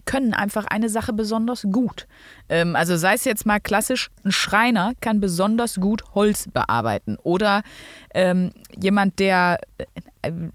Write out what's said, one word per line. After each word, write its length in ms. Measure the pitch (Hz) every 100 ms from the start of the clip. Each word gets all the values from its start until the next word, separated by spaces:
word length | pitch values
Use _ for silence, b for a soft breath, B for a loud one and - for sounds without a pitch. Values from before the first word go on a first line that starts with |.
| -
können 280 | 269 247
einfach 320 | 208 202 214 202
eine 240 | 214 226
Sache 240 | 220 -
besonders 480 | 214 214 226 226 247 202
gut. 360 | 208 240 - - B B B B
Ähm, 260 | 165 170 160
also 220 | 170 175
sei 160 | 180
es 100 | 226
jetzt 220 | 262 214 214
mal 140 | 208
klassisch, 500 | - 208 214 254 - _
ein 80 | 196
Schreiner 640 | - - 202 240 226 196 254
kann 200 | 233 214
besonders 560 | 196 170 202 226 240 -
gut 260 | 190 220 - 202
Holz 320 | 208 208 -
bearbeiten. 680 | - - 117 113 104 - 104
Oder, 400 | - 180 214 202 - B B B B -
ähm, 340 | 185 180 180 - - -
jemand, 440 | 190 208 196 -
der, 400 | 196 185 180 175 - - - - - -
äh, 60 | -
äh, 20 | 165 165